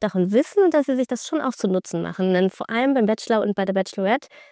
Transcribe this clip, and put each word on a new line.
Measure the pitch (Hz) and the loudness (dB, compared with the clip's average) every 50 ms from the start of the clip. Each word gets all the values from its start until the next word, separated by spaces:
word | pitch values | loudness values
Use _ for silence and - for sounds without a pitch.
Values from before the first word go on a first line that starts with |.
davon | - 202 - 190 180 180 202 | -4 -2 0 0 0 2 2
wissen | 233 320 - - 415 392 | 2 0 2 2 2 4
und | 359 311 | 4 4
dass | 302 277 | 2 2
sie | - 269 | 2 0
sich | 254 262 | 0 0
das | - 254 233 - | -2 -4 -6 -6
schon | - - 311 | -4 -4 -2
auch | 277 254 233 | -2 -4 -4
zu | - - 196 | -2 -2 0
Nutzen | 185 185 - - - 170 170 | 0 -2 -2 -4 -4 -6 -4
machen. | 170 175 - 185 185 185 | -6 -4 -2 0 2 2
Denn | 180 190 190 | 2 2 2
vor | - - - - | 0 -4 -8 -6
allem | 220 233 254 277 277 | -2 0 0 2 2
beim | 262 220 | 2 2
Bachelor | 202 220 - - - 233 220 | 2 0 -2 -2 0 0 0
und | 208 208 202 | 0 0 -2
bei | - 196 | -2 -2
der | 196 190 | -2 0
Bachelorette | 190 190 - - - 190 190 226 285 - - - - - - | -2 -2 -2 -4 -4 0 0 0 -2 -2 -8 -20 -20 -20 -20